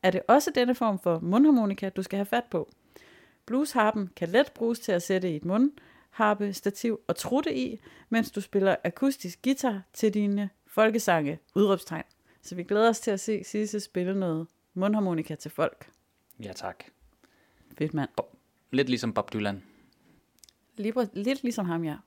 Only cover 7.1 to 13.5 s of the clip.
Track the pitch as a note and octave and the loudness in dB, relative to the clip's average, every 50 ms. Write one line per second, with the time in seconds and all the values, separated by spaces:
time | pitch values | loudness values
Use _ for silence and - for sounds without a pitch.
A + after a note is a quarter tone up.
7.1 | F3 - - - A#3+ C#4 D4+ - - B3+ B3+ - A3+ G#3 _ - - - - _ | -4 -4 -2 0 0 0 0 0 -2 -4 -4 -4 -6 -12 _ -20 -20 -20 -8 _
8.1 | A3+ A3+ A3+ - - G3+ G3 - - G3+ F#3+ G3 F3+ - - F3 - - C4+ C#4 | 0 0 0 0 -4 -8 -8 -2 0 2 2 4 2 2 0 -4 -2 0 -2 -2
9.1 | C4+ - - F3+ E3+ _ - B3 C4+ C4+ - B3+ G#3 G3 F#3 _ _ - - G#3+ | -2 -2 -10 -12 -12 _ -2 -2 -2 0 0 -2 -2 -2 -10 _ _ 0 0 0
10.1 | G3+ G#3+ G#3 G3+ G3+ G3+ G3+ F#3+ _ _ _ _ - - A3 A3 G#3+ A3+ - - | 2 2 0 0 0 -2 -2 -4 _ _ _ _ 2 4 4 4 4 2 2 2
11.1 | F3 E3 D3+ C#3 D#3+ D#3+ _ _ _ F#3+ G#3 G3+ G3 F#3+ - - E3 D#3+ - _ | 2 2 2 0 -4 -6 _ _ _ 2 4 4 4 0 0 -8 -10 -10 -10 _
12.1 | _ _ _ _ _ _ _ - F#3 F3+ F3 - G3+ G#3 A3 A#3 A3+ A3+ - A#3 | _ _ _ _ _ _ _ -12 -10 -10 -4 -2 2 4 4 4 4 2 -2 -2
13.1 | G3+ F#3+ - - A3 G3 F3+ - | -2 -2 -2 -4 -4 -4 -4 -6